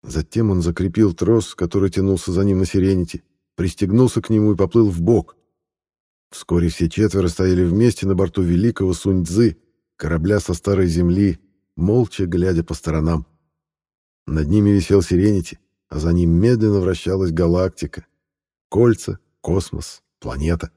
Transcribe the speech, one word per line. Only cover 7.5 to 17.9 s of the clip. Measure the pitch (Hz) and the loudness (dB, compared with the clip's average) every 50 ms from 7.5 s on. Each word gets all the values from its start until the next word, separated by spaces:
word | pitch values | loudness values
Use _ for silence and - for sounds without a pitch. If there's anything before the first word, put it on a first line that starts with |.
| 92 90 92 | 2 2 2
вместе | 87 85 104 117 123 110 - - 98 | 2 2 2 2 2 2 0 -2 -2
на | 95 | 0
борту | 90 95 87 - - | 0 0 -2 0 -2
великого | 92 85 87 87 101 120 113 - 98 92 90 | 0 2 2 2 2 0 0 0 -2 -2 -2
Сунь-Дзы, | 85 - 98 95 92 87 85 87 107 120 113 82 _ _ _ _ _ _ _ _ | -2 -2 0 0 0 -2 -2 0 2 2 2 0 _ _ _ _ _ _ _ _
корабля | _ - 78 82 82 78 95 104 104 | _ -6 -4 -2 -2 0 0 0 0
со | - - 90 | 0 -2 -6
старой | 82 _ 101 101 95 95 90 | -4 _ 0 0 2 2 0
земли, | 80 85 90 87 87 95 101 98 85 - _ _ _ _ _ _ _ | 2 2 2 2 2 2 2 0 0 -4 _ _ _ _ _ _ _
молча | - 82 95 107 123 120 - - - 98 | -4 -2 0 2 2 0 -2 -4 -6 -6
глядя | 87 85 87 87 95 90 82 80 | -4 -2 0 0 0 0 -2 -2
по | - 85 | -4 -8
сторонам. | - - 82 76 78 78 80 82 78 - _ _ _ _ _ _ _ _ _ _ _ _ _ _ _ _ _ _ _ _ - | -8 -6 -4 -2 -2 0 0 -2 -2 -4 _ _ _ _ _ _ _ _ _ _ _ _ _ _ _ _ _ _ _ _ -6
Над | 76 78 76 73 | -4 -4 -2 0
ними | 85 107 101 101 | 0 2 4 4
висел | 104 101 87 - 95 101 | 2 2 2 4 2 2
Сиренити, | 87 - 92 90 95 104 104 95 85 - - _ _ _ _ _ _ _ | 2 2 0 2 2 2 0 0 -2 -6 -12 _ _ _ _ _ _ _
а | 82 78 | -10 -4
за | 76 85 85 | -2 0 2
ним | 87 87 85 | 2 2 2
медленно | 82 85 98 117 127 113 107 107 101 98 | 2 4 4 2 2 2 2 2 2 2
вращалась | 90 92 92 82 - - 95 95 95 90 | 0 0 -2 -2 -4 -4 -2 -2 -2 -2
галактика. | 80 80 87 85 85 90 92 95 - - - - | 0 0 2 2 2 2 0 -2 -2 -6 -10 -10